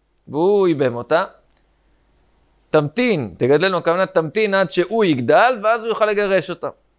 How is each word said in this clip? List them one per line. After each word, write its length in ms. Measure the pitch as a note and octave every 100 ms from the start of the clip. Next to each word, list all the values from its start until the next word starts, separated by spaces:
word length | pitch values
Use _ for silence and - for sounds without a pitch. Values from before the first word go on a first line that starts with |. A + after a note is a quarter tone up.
| _ _ -
והוא 400 | C#3 F3+ G#3 F#3
ייבם 280 | D3 C3 A#2+
אותה. 300 | B2 D#3+ G3 - _ _ _ _ _ _ _ _ _ _ _ _ _
תמתין, 640 | D#3 D3 - B3 F3 A2 F2
תגדלנו, 400 | B2+ D3 F#3+ F3+
הכוונה, 280 | E3+ F3 F#3
תמתין 480 | F3+ D#3 G#3+ G#3+
עד 180 | G3 F#3+
שהוא 340 | - E3+ A3+ G3
יגדל, 540 | C3 A#2+ D#3 A#3 A#3+
ואז 180 | G#3+ A#3
הוא 80 | A3+
יוכל 160 | G#3 G#3+
לגרש 440 | G#3 G3+ F#3+ E3+
אותה. 200 | E3 D3 - _